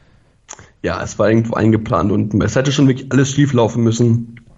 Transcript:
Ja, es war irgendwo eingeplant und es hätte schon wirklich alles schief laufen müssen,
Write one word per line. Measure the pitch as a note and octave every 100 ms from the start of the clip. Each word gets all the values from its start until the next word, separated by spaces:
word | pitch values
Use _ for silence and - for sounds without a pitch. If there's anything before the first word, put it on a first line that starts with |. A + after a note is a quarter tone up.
| _ _ _ _ _ - - _
Ja, | F2 F2
es | - -
war | G#2
irgendwo | A2+ A2+
eingeplant | F#2 G#2+ A2 G#2+ F2+ F#2+
und | G2+ G#2 G#2
es | G2+ C3+
hätte | C#3
schon | C#3+ C3+
wirklich | C3 -
alles | B2+ C#3
schief | - C#3+
laufen | B2 A2+ B2
müssen, | A#2 A2 A#2+ A#2 - - -